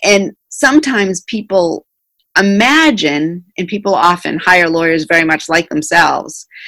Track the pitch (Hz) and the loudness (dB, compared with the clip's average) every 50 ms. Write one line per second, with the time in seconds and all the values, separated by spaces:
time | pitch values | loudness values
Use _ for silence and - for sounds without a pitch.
0 | - 202 202 202 190 - - _ _ _ - - 285 262 285 302 302 269 254 208 | -2 0 0 0 0 -4 -8 _ _ _ -6 -2 0 2 2 2 2 2 -2 -2
1 | 196 190 185 - - - 226 208 208 - 196 185 175 165 - - - _ _ _ | -2 -2 -4 -6 -8 -8 -8 -8 -6 -2 0 0 0 0 -4 -6 -10 _ _ _
2 | _ _ _ _ _ _ _ 185 196 202 196 208 226 262 294 320 320 302 226 196 | _ _ _ _ _ _ _ 0 2 2 2 2 2 4 4 4 4 4 2 2
3 | 151 147 143 147 156 165 175 180 175 _ _ - 180 - 214 202 202 202 190 - | -2 -2 -2 -2 -2 -4 -6 -8 -14 _ _ -10 -8 -6 -6 -4 -2 -2 0 2
4 | 170 175 175 - - 156 156 160 - 185 180 180 175 165 165 165 165 165 165 160 | 2 2 2 0 -4 -6 -6 -2 2 2 4 4 4 2 0 0 0 0 0 -2
5 | 156 - 170 165 160 160 156 151 - 160 160 170 165 - - 151 151 - 170 170 | 0 0 0 0 2 0 -2 -2 -2 -2 -2 -2 -2 -2 -6 -6 -4 0 2 2
6 | 160 143 139 - - - - - - _ - - - | 2 2 0 -2 -6 -10 -14 -18 -20 _ -20 -20 -20